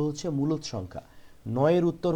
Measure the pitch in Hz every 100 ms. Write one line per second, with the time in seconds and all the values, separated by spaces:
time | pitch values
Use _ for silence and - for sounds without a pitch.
0 | 151 147 180 139 147 156 - 107 92 -
1 | - - - - 110 117 147 175 170 170
2 | 175